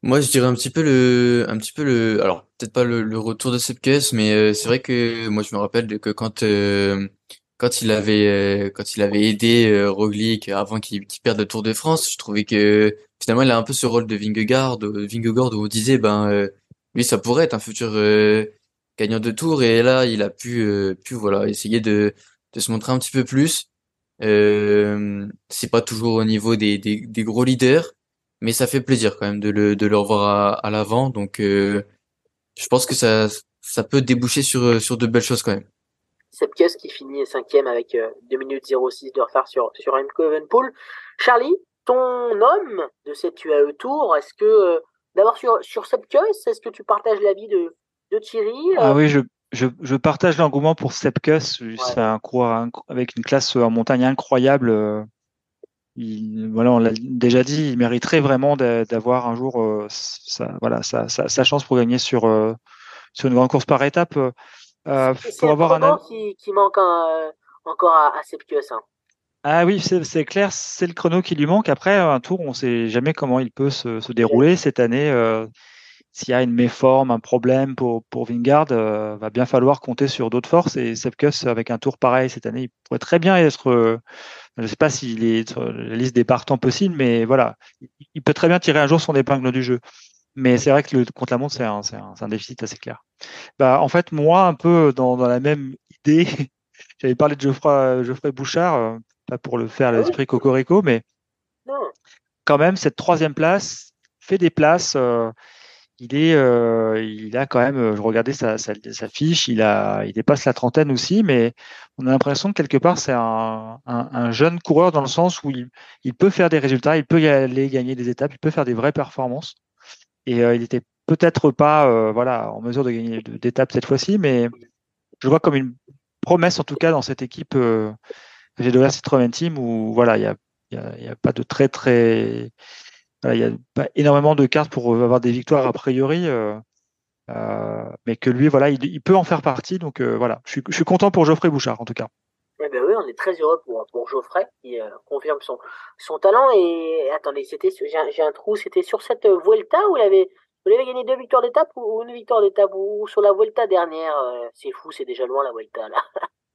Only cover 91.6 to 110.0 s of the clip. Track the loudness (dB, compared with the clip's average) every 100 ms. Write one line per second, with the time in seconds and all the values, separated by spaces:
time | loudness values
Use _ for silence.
91.6 | -6 -6 -8 -12 -18 -14 -8 -8 -10 -12
92.6 | -12 -12 -16 -16 _ _ -20 -20 -20 _
93.6 | 2 4 2 0 -2 0 4 4 4 2
94.6 | 2 4 4 2 0 2 0 0 0 -2
95.6 | -6 -14 _ _ 2 2 2 -2 -10 _
96.6 | _ _ -20 _ -2 2 0 0 -2 0
97.6 | 2 2 2 0 -2 -6 -6 -6 -6 -2
98.6 | 0 0 -2 -6 -16 _ -12 -10 -6 -4
99.6 | -4 0 2 2 0 -2 -2 0 2 2
100.6 | 2 2 4 0 -2 _ _ _ _ _
101.6 | -10 -8 -10 -14 _ _ _ _ 0 2
102.6 | 2 2 -4 -4 0 0 0 0 0 0
103.6 | -4 -14 -20 _ _ _ -4 0 0 4
104.6 | 4 4 0 -2 0 0 -2 -6 _ _
105.6 | -20 _ _ _ -8 0 2 4 4 4
106.6 | 2 0 0 -2 -4 -10 -8 -6 -2 0
107.6 | 0 0 -2 0 0 0 -2 -4 -4 -4
108.6 | -6 -10 -12 -12 -12 -4 0 0 0 2
109.6 | 2 2 0 -2